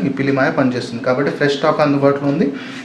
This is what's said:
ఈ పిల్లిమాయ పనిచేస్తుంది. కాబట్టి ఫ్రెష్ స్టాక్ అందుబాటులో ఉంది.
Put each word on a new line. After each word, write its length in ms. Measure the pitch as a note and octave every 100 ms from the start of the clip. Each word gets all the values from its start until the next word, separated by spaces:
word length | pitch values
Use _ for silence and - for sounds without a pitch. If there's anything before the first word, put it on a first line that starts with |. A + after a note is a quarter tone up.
| C3+
ఈ 20 |
పిల్లిమాయ 420 | B2+ C#3 C#3 D3
పనిచేస్తుంది. 520 | D#3 B2+ B2 - A#2
కాబట్టి 280 | B2+ B2+ D3+
ఫ్రెష్ 260 | - C#3+ C#3
స్టాక్ 220 | D#3 D3+
అందుబాటులో 480 | D3 C#3 C#3 C#3 C#3+
ఉంది. 240 | D3+ A#3+ - - -